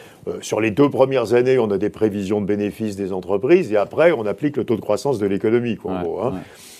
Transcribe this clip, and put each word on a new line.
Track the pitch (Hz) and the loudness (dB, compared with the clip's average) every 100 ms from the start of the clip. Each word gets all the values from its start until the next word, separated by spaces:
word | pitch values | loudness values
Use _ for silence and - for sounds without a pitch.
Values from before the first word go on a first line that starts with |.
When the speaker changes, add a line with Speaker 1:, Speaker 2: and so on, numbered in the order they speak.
| - - - | -20 -14 -10
Speaker 1:
euh, | 90 | -10
sur | - 107 | -4 -2
les | 110 | 0
deux | 98 143 | 2 2
premières | 110 135 135 110 | 4 2 2 2
années, | 120 123 131 | 2 4 2
on | 110 | 2
a | 98 | 0
des | 101 | -2
prévisions | - 110 101 95 104 | 0 0 0 -2 -2
de | 98 | 0
bénéfices | 104 104 - 110 98 | -2 -2 -4 -6 -4
des | 98 | -6
entreprises, | 95 92 98 123 180 151 | -6 -2 -2 2 2 4
et | 104 | 0
après, | 98 117 165 | 0 2 2
on | 143 | 4
applique | 104 95 147 143 | -2 -2 -2 -2
le | |
taux | 101 110 | -2 -2
de | |
croissance | - 104 143 120 | 0 -2 0 -2
de | 101 | 0
l'économie, | 95 110 120 120 101 | 0 2 0 0 -6
quoi, | 90 | -6
en | 92 | -4
Speaker 2:
Ouais, | |
Speaker 1:
gros, | 87 82 | -4 -4
hein. | 113 | -4
Speaker 2:
ouais. | 92 - - - - | -6 -12 -20 -20 -20